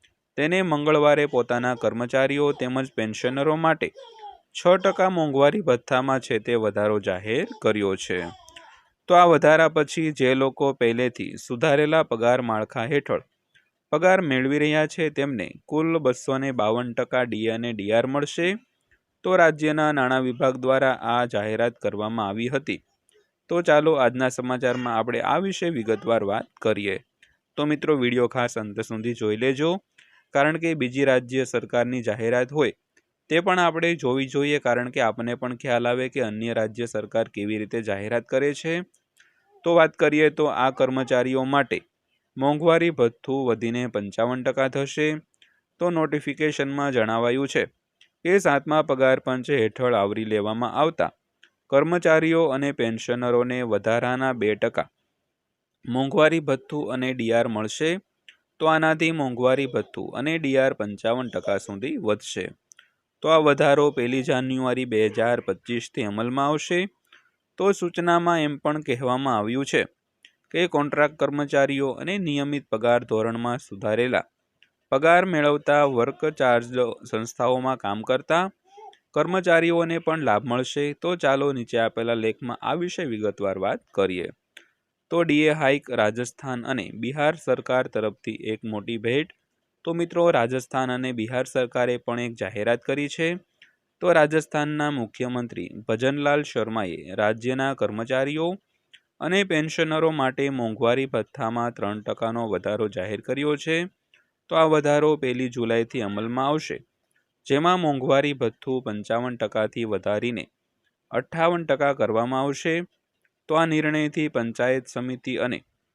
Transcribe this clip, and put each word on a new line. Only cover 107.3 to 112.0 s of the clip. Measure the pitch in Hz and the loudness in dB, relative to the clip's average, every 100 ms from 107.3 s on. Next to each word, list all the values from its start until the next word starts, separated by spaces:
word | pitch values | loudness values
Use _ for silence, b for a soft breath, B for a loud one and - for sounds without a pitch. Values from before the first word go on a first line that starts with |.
| _ - | _ -2
જેમાં | 139 170 185 | 2 2 2
મોંઘવારી | 160 139 135 139 147 | 0 0 2 2 2
ભથ્થું | 135 117 - - 131 | 0 -4 -4 -4 -4
પંચાવન | 120 104 104 117 123 120 | -4 -6 -4 -2 -4 -4
ટકાથી | 107 113 107 120 113 | -4 -2 -2 -2 -4
વધારીને | 98 101 104 120 110 - _ _ _ _ _ _ | -2 -2 -2 -2 -4 -10 _ _ _ _ _ _
અઠ્ઠાવન | 117 127 165 165 175 156 | -6 -4 0 2 2 -2
ટકા | 139 143 | 0 0
કરવામાં | 135 | 0